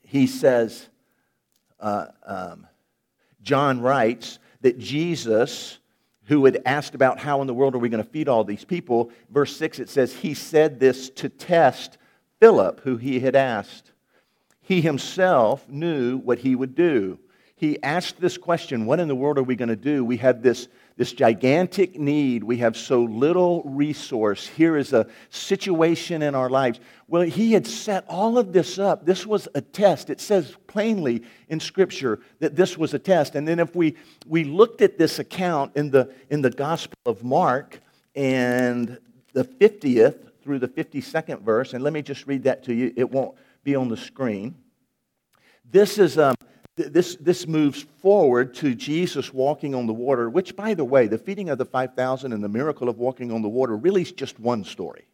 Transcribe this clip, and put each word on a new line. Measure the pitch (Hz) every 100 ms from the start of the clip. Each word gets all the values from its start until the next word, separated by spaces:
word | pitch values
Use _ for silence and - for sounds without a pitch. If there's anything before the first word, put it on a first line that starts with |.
He | _ 139 127
says, | - 147 123 113 - - _ _ _ _ _ _ _ _ _
uh, | 104 104 78 _
um, | - 98 90 85 85 _ _ _ _ _ _ _
John | 101 135 143 127
writes | 123 139 135 120 - - _ _
that | 131 123
Jesus, | 113 143 175 160 117 110 123 - - - _ _ _ _ _
who | 147
had | 135 120
asked | 131 143 -
about | 135 131 -
how | 151 139
in | 135
the |
world | 120 135
are | 127
we | 120
gonna | 113
feed | 107 156 147
all | 120
these | 101 104
people, | - 175 - 120 117 - _
verse | 120 139 -
six, | 160 147
it | 117
says, | 139 123
he | - 156
said | 143 - 156 156 135
this | 131 127 -
to | - 139
test | _ - 170 143 - - _ _ _ _ _
Philip, | 226 165 95 -
who | 135 123
he | 123 127
had | 131
asked. | 135 131 110 98 - _ _ _ _ _ _ _ _
He | _ 185
himself | 160 139 - - 185 156 110 139 -
knew | 139 170 151 123 131
what | 123 120
he | 131
would | 127 131 131
do. | 170 135 95 87 _ _ _ _
He | 151 147
asked | 131 165 175 -
this | 175 -
question, | - 165 - 123 110
"What | 156
in | 165
the |
world | 131 143 143
are |
we | 131
gonna | 127 120 113
do? | 123 147
We | 117 120
have | 127 120
this, | 123 117 - _ _ -
this | 123
gigantic | - 123 113 127 147 180 196 185 -
need. | 143 151 143 120
We | 104 120
have | 120 113
so | - 127
little | 120 107 143 175 180 170
resource. | 143 135 147 135 - 127 107 98 -
Here | - 165 156
is | 127
a | 123 107 - -
situation | - - 190 196 165 165 165 - 170
in | 147
our | 139 127
lives." | 131 131 113 - _ _
Well, | 170
he | 175 160 226
had | 214 -
set | - - 190 -
all | 175 220 240
of | 202
this | 175 165 -
up. | 196 160 151
This | 185 214
was | 208 -
a | 143
test. | - - 202 151 -
It | 170
says | - 202 135 - _
plainly | 208 220 214 147 120 - _ _
in | 160
Scripture | - - 185 - 135 104 _ _
that | 156 151
this | 185 -
was | 156
a | 143
test. | - 180 143 143
And | 151
then | 170
if | 165 175
we, | 160 143 - _ -
we | 160
looked | 147 160 233 -
at | 196 -
this | 156 -
account | 143 - 185 160 139 143
in | 147
the, | 135 127 - _
in | 147
the | 131
Gospel | 120 143 165 - - -
of | 104
Mark | 120 143 175 127 147 - _ _ _ -
and | 135 131 123 123 123 123 117 123 _ _ _
the | 131
fiftieth | - - 208 208 143 120 98 - - _
through | - 139
the | 123
fifty-second | - 156 143 123 160 160 135
verse, | 104 110 135
and | 123
let | 135
me | 156
just | 147 139 -
read | 139
that | 131 123
to | -
you. | 117 123 -
It | 127
won't | 131 117 - _ _
be | - 139
on | 127
the | 110
screen. | - - 131 101 107 - _ _ _ _ _ _ _ _ _ _ 123
This | 175 202 214
is, | 175 139
um, | 143 127 _ _ _ -
th-, | 151
this, | 151 175 -
this | 147 175 151
moves | 160 147 135 - _
forward | 190 202 151 120 127
to | - 151
Jesus | 117 - 156 180 143 127
walking | 131 131 147 147
on | 131 117
the |
water, | 110 120 131 117
which, | 139 185 -
by | 214
the | 196
way, | 127 135 113
the | 110
feeding | - 202 185
of | 131
the |
five | 127 131 127
thousand | - 127 131 135
and | 110
the | 104
miracle | 107 151 143 123
of | 113
walking | 120 131 123
on | 113
the | 107
water | 117 127 107
really | 147 196
is | 165
just | - 131 -
one | 113 120
story. | 95 - 85 50 _